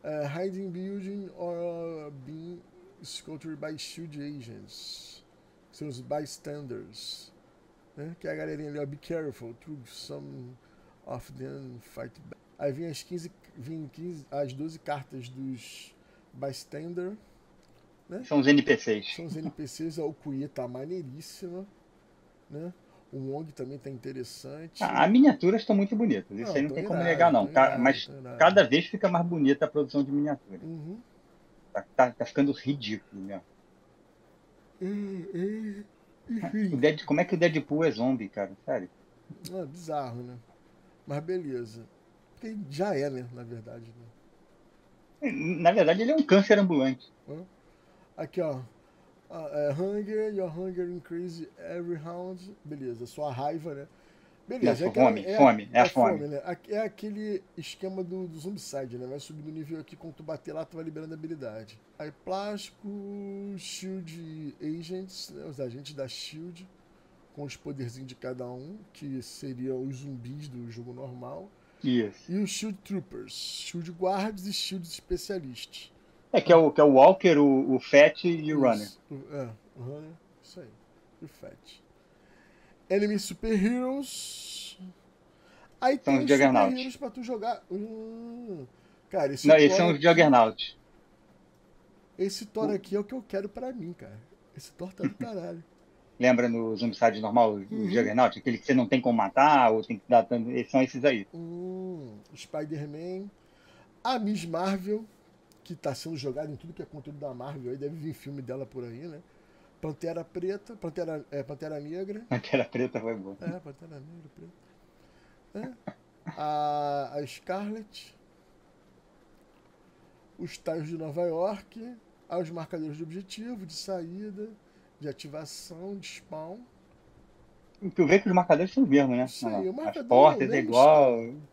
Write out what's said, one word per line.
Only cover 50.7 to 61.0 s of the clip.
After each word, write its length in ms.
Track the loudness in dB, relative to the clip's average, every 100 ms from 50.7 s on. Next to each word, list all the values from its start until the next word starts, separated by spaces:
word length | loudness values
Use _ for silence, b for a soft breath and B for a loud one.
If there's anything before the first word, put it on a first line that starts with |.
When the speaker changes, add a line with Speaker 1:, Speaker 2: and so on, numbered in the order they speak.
| -4 -6
Speaker 1:
increase 580 | -6 -10 -8 -8 -10 -14 -14
every 360 | -12 -8 -6
round. 580 | -6 -8 -10 -10 -12 -16 -20
Beleza, 420 | -14 -10 -8 -8 -12
sua 240 | -6 -6
raiva, 440 | -4 -4 -4 -8
né? 120 | -10 -14 b b b b b -10
Beleza, 320 | 0 2 2
Speaker 2:
Não, 60 | 0
Speaker 1:
é 40 |
aquela, 160 | 6 6
Speaker 2:
fome, 140 | 4
Speaker 1:
é, 120 | -2 6
Speaker 2:
fome, 320 | 8 6 2
é 80 | 4
a 40 |
Speaker 1:
é 40 | 4
fome, 300 | 6 4 2
Speaker 2:
fome. 100 | -4
Speaker 1:
né? 120 | -8
Aque-, 280 | -8 -10 -6
é 60 | -4
aquele 640 | -4 -6 -10 -8 -6 -6 -8 -16
esquema 460 | -14 -10 -8 -8
do, 240 | -8 -6 -8
do 100 | -10
Zombicide, 580 | -12 -12 -10 -8 -8 -10
né? 80 | -10
Vai 140 | -12
subindo 260 | -12 -14 -12
o 60 |
nível 260 | -12 -10 -12
aqui, 160 | -12
quando 200 | -18 -18
tu 100 | -16
bater 280 | -12 -12 -10
lá, 120 | -10
tu 100 | -10
vai 100 | -10
liberando 300 | -12 -10